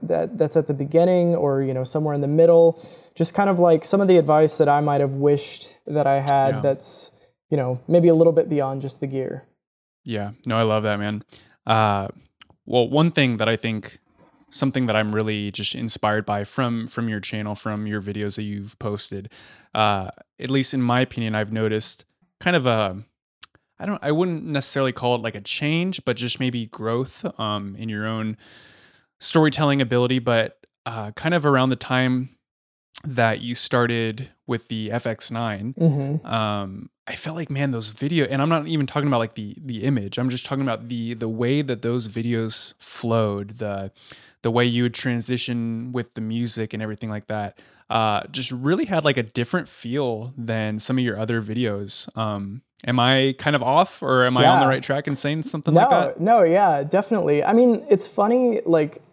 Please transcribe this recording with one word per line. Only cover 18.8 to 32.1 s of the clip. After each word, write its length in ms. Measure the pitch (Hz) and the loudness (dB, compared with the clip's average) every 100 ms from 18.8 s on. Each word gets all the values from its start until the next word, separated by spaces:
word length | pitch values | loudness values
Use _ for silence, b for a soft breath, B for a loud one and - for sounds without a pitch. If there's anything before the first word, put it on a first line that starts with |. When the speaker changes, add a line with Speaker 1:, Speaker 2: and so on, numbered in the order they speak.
| 107 104 - 101 101 B B B B | -8 -6 -8 -10 -12 B B B B
Speaker 2:
uh, 360 | 110 107 98 92 - - - | 0 0 0 -6 -14 -20 -12
at 120 | 127 | -2
least 240 | 135 127 | 0 0
in 80 | 135 | 0
my 180 | 120 123 | 0 2
opinion, 340 | 131 - 113 | 0 -2 -4
I've 180 | 107 107 | -2 -4
noticed 520 | 110 110 107 - - _ _ _ _ | -2 -2 -2 -4 -10 _ _ _ _
kind 160 | 180 175 | 0 2
of 100 | 127 | 2
a, 360 | 113 101 95 - _ _ _ - _ _ _ | 2 0 -4 -14 _ _ _ -20 _ _ _
I 60 | |
don't, 180 | 196 202 | -6 -4
I 80 | 143 | -2
wouldn't 320 | 156 185 160 | 0 0 -2
necessarily 500 | 160 143 - 139 131 | -4 -2 -2 0 -2
call 240 | 120 123 120 | 0 0 0
it, 40 | |
like, 140 | 113 | -2
a 60 | 104 | -6
change, 600 | 101 - 147 165 180 180 - | -6 -2 0 0 -2 -4 -4
but 100 | 123 | -4
just 240 | 123 - | -4 -2
maybe 240 | 127 120 | -2 -4
growth, 600 | 110 - 110 120 127 - - - | -8 -8 -4 -2 -4 -8 -10 -6
um, 380 | 110 104 98 101 | -4 -4 -6 -10
in 140 | 110 | -8
your 160 | 104 110 | -6 -4
own 320 | 110 110 110 b b b b b b b _ | -4 -6 -8 b b b b b b b _
storytelling 600 | - 165 156 143 147 139 | 0 4 2 2 0 0
ability. 360 | 127 123 123 127 | 2 2 2 0
But, 460 | 123 117 110 - _ _ - | 2 0 0 -6 _ _ -12
uh, 240 | 113 104 | -10 -10
kind 240 | - 160 | -6 -2
of 100 | 170 | 0
around 240 | 147 135 131 | 4 4 2
the 80 | 127 | 0
time 540 | - 127 127 | -2 0 2